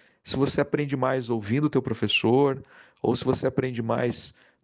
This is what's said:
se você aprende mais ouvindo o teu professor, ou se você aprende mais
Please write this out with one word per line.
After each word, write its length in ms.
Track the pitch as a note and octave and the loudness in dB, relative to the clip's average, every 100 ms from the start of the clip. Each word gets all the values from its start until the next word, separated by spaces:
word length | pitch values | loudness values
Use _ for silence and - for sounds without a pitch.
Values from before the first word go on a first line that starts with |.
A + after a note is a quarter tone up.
| _ _ | _ _
se 140 | - C3 | -8 -2
você 240 | C3+ - | 0 0
aprende 360 | C#3+ D3 C#3+ C3+ | 0 0 -2 0
mais 340 | C3 C3 A#2 | 0 0 -2
ouvindo 340 | A#2 G2+ C3 | -4 0 0
o 60 | D3+ | 2
teu 100 | C#3 | 0
professor, 840 | A#2+ A2 G#2 - A2+ B2+ C#3 C3+ - - - _ | 0 -2 0 2 4 4 4 0 -8 -20 -20 _
ou 160 | G#2+ A#2 | -2 0
se 80 | |
você 220 | C3 B2 C3 | 0 0 -2
aprende 340 | C3 B2+ A#2+ | -2 -2 -2
mais 540 | A2+ A#2 B2 - - - _ _ | -2 0 0 -4 -10 -18 _ _